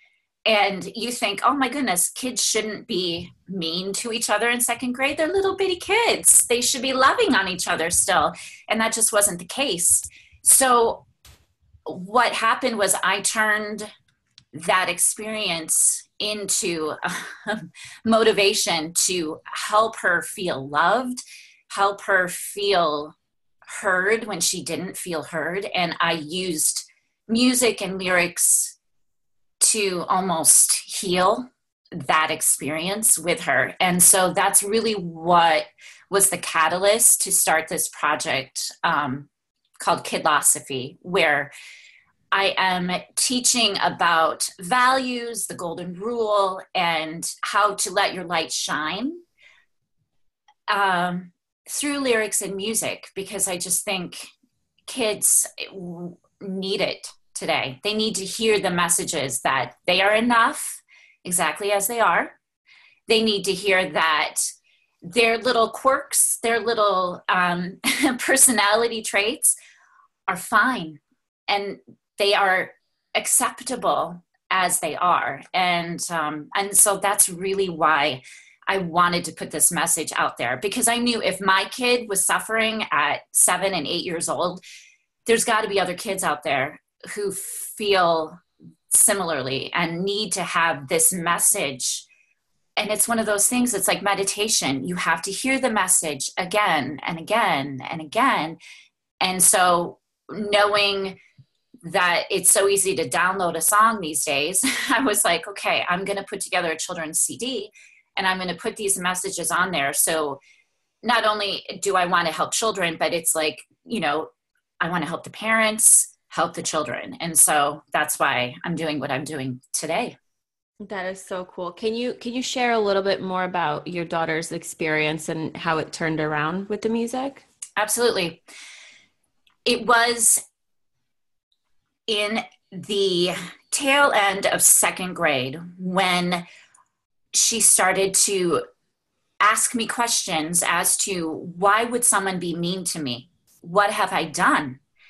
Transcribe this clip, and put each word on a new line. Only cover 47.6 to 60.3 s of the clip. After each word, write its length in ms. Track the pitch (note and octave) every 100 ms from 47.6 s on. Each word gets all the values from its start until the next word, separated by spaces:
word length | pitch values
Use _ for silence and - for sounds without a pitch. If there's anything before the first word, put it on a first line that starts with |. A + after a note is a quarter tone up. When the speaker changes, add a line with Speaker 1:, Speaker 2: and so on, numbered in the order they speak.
| G#3 G3+
Speaker 1:
to 160 | G#3
let 240 | F#3+ F3+ F3+
your 80 |
light 280 | E3+ E3+ D#3+
shine, 600 | - - D3 D#3 F#3+ C4+ F4 - _ - _ _ _ _ _ _ _ _ _ _ _ -
um, 640 | G3+ G3 F3 F3+ F3+ F#3 _ _ _ -
through 300 | - D4 C#4+
lyrics 420 | C4 A3+ G#3+ -
and 140 | F#3+ G3
music, 540 | G#3 A3 C3 F#2 -
because 340 | - F#3+ G3 G3
I 120 | F3+
just 260 | F3+ F3 -
think 400 | F#3+ F3 - - _ _ _ _ _ -
kids 580 | C4 G#3+ - - - - - -
w-, 480 | G3 F3 E3+ F3 F3 _ _
need 400 | G3 F#3+ F#3+ G#3
it 260 | D#3+ - - - _ -
today. 440 | E3 C#3+ B2 C3+
They 100 | G#3
need 220 | G#3+ A3 F3+
to 100 | F#3+
hear 340 | - A3 G#3
the 120 | F#3+
messages 720 | F3 F3 F3 F3+ D#3+ C3+ -
that 340 | D3 C3 - - -
they 160 | F#3
are 140 | G3+ G#3+
enough 680 | A#3+